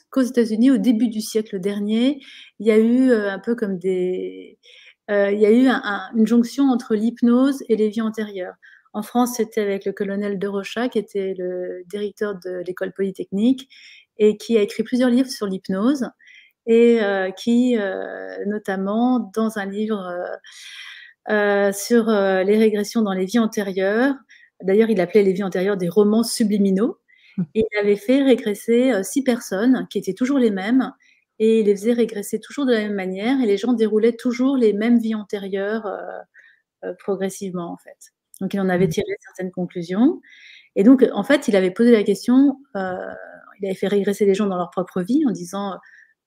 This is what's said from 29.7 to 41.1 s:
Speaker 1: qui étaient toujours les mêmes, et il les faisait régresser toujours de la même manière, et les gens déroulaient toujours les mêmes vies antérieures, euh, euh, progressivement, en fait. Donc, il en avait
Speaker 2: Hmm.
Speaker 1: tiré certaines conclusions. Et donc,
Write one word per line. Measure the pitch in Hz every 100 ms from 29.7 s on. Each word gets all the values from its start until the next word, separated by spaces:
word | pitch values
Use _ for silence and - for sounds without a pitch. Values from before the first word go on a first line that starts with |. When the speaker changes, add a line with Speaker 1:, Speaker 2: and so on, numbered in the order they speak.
| 247 -
Speaker 1:
qui | 208
étaient | 190
toujours | 185 254 285
les | 233
mêmes, | 190 196 262 202 - _ _ _ -
et | 220 226
il | 208
les | 196
faisait | 214
régresser | 240 226 208 196 214
toujours | - - 269
de |
la | 220
même | 208
manière, | 202 185 185 220 269
et | 233
les | 196
gens | 240
déroulaient | 233 220 214 226 233
toujours | 254 240 262 269
les | 220
mêmes | 202 226 240
vies | 220
antérieures, | 220 202 202 196 196 196 220 208
euh, | - 180 185 - _ - _ _ _
euh, | 185 180
progressivement, | - 185 190 190 196 180 170
en | 175
fait. | - - - _ _ -
Donc, | 190
il | 196
en | 190
avait | 180 190
Speaker 2:
Hmm. |
Speaker 1:
tiré | 160 190 196
certaines | - - 185
conclusions. | 180 175 180 170 185 269 370 - - - - _ -
Et |
donc, | 202 269 240